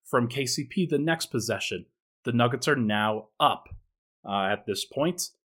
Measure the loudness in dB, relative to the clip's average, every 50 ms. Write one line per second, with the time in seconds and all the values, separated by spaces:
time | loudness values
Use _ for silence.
0 | _ -2 0 2 2 2 -2 -4 -4 -4 -2 -4 -6 -4 -2 -2 0 2 2 0
1 | 2 0 0 -2 -2 -4 -4 -4 -2 -2 -2 -4 -4 -6 -6 -8 -10 _ _ _
2 | _ _ _ _ -4 0 2 4 4 4 2 0 0 2 2 2 2 2 2 2
3 | 2 2 0 -2 -4 -8 _ 2 2 2 2 2 -6 -14 -18 -18 -20 _ _ _
4 | _ _ _ _ -10 -4 -2 0 0 2 0 -2 -2 -4 -4 -4 -4 -6 -2 0
5 | 0 0 0 -2 -6 -8 _ _ _